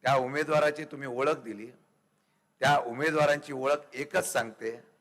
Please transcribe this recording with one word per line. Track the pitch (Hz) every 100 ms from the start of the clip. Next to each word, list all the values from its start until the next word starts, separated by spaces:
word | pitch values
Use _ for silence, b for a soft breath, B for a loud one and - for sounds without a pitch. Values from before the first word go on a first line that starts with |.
त्या | 123 135
उमेदवाराची | 127 139 151 151 151 147 156
तुम्ही | 147 135
ओळख | 123 143
दिली, | 156 113 104 113 127 _ _ _ _ _ _ _ _
त्या | 131 143
उमेदवारांची | 123 120 156 156 147 147 147
ओळख | 135 131 147 147
एकच | 131 143 185 180
सांगते | 135 117 110 113 117 - _